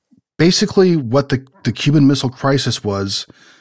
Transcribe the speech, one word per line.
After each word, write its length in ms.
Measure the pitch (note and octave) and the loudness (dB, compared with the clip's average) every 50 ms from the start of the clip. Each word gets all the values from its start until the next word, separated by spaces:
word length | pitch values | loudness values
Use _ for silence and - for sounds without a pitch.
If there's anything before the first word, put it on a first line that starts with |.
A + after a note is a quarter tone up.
| _ _ _ _ _ _ _ | _ _ _ _ _ _ _
basically 580 | - D#3 F3+ F3+ - G#3+ - - G3+ F#3+ F#3 E3+ | 0 2 2 2 0 -2 0 2 2 2 4 2
what 340 | D#3+ C3 A2 A#2 C#3 C3+ - | 0 -2 0 0 0 0 0
the, 160 | C3+ B2+ C3 - _ _ - | -2 -4 -6 -8 _ _ -6
the 80 | B2 | -6
Cuban 340 | - - - D3 D3 D#3+ C#3+ | -4 -2 0 2 2 4 4
Missile 240 | C3+ C#3+ C3+ - B2+ | 4 2 2 -2 -6
Crisis 540 | - - - C3+ C#3 C3+ - B2 A2+ - - | -6 -4 -2 0 0 0 -2 -4 -6 -4 -4
was, 420 | G#2 G2 G2 G2 G2 G2 - - - - _ _ _ _ _ | -4 -4 -4 -4 -6 -6 -8 -10 -12 -18 _ _ _ _ _